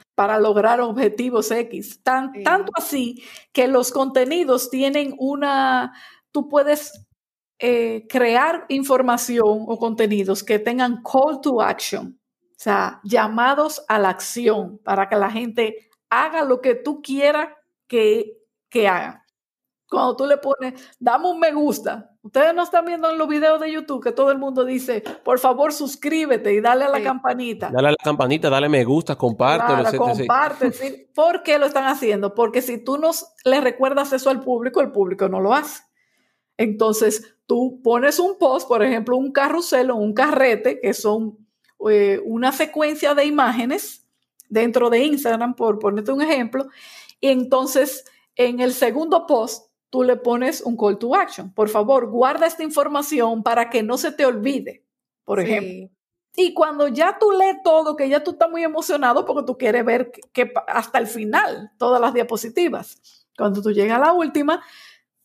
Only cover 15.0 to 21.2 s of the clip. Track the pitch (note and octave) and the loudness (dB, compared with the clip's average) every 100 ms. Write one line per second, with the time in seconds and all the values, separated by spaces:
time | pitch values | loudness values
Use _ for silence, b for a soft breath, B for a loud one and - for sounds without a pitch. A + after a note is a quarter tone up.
15 | G3 G#3+ G3+ A3 A#3+ A3 A3 G#3+ _ _ | 0 0 0 -4 -6 -2 -4 -4 _ _
16 | - A#3+ D#4 D#4+ C#4+ B3 C4 A#3+ C4+ C#4+ | -4 0 0 -2 0 0 2 0 -2 -8
17 | - C4+ C#4+ D4+ D4+ - _ _ - A#3+ | -6 0 2 2 -4 -10 _ _ -4 2
18 | G#3+ A3 G#3+ - _ _ _ A#3+ G3+ F3 | 4 2 -2 -12 _ _ _ 0 2 2
19 | - - _ _ _ _ _ _ - B3+ | -4 -12 _ _ _ _ _ _ -6 -2
20 | B3+ A#3+ C#4 C#4+ C4+ C#4 B3+ B3+ B B | -2 0 0 0 0 -4 -6 -10 B B
21 | A#3+ B3 | 0 2